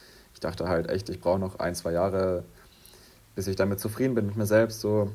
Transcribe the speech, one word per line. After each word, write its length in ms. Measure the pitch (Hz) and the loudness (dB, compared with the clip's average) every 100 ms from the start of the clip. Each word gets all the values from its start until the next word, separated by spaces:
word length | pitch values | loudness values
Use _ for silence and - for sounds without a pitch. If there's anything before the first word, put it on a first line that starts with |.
| - - - | -20 -20 -20
ich 80 | - | -8
dachte 260 | - 92 92 | -8 -4 0
halt 220 | 87 80 | 0 0
echt, 180 | 95 - | -2 -4
ich 120 | - | -4
brauche 180 | 87 95 | 0 2
noch 180 | 92 - | 0 -4
ein, 140 | 85 | -4
zwei 200 | 87 85 | -4 -2
Jahre, 500 | 85 95 95 92 87 85 - - - - - - - - | 0 0 2 0 -2 -6 -18 -20 -20 -20 -20 -20 -20 -14
bis 140 | - 98 | -8 -4
ich 80 | 95 | 0
damit 240 | 98 98 | 0 0
zufrieden 340 | 117 110 131 | -4 0 0
bin 120 | 117 101 | 2 0
mit 100 | 104 | -2
mir 100 | 104 | 4
selbst, 360 | 107 113 - | 4 4 0
so, 280 | 107 107 98 | 0 2 0